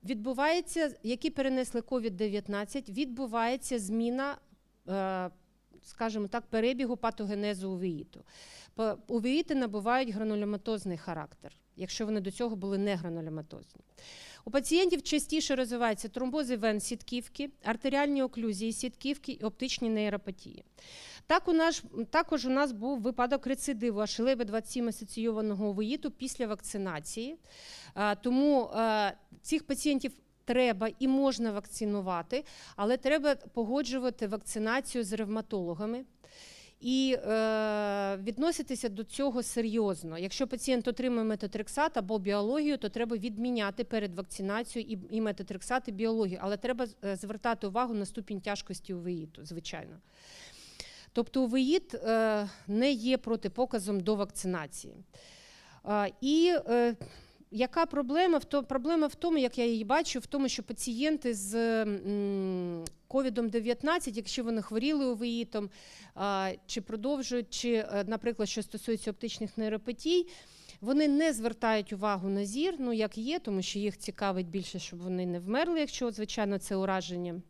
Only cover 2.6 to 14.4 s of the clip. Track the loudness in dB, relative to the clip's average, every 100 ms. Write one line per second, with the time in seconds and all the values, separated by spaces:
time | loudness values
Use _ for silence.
2.6 | -2 -6 -6 -4 -4 -2 -2 0 0 0
3.6 | -2 -4 0 0 0 0 -2 -6 _ _
4.6 | _ _ -6 -2 0 -2 -4 -8 _ _
5.6 | _ -20 -20 -4 -4 -2 -2 -4 -2 2
6.6 | 2 2 0 0 -2 -2 -4 -2 -2 -2
7.6 | -4 -2 -2 -4 -8 -16 -20 -20 -20 -20
8.6 | -18 -2 -2 -2 -2 0 2 2 2 0
9.6 | 0 0 2 2 2 -2 0 0 0 -2
10.6 | -2 -4 -2 -6 -4 -6 -8 -12 -20 -20
11.6 | _ -10 -8 -4 -2 -2 -4 -4 -4 -2
12.6 | -2 0 0 0 -2 -6 -6 -8 -10 -14
13.6 | -18 -20 -20 -20 -20 -18 -18 -16